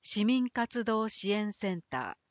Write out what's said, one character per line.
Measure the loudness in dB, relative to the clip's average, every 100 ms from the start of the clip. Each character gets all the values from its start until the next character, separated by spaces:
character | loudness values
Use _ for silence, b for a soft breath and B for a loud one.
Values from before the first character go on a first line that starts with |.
市 | -2 2
民 | 4 4 2
活 | 0 -2 -2
動 | 0 0 0
支 | -2 0
援 | 0 -2
セ | -2 -2
ン | -4 -4
タ | -6
ー、 | -6 -8 _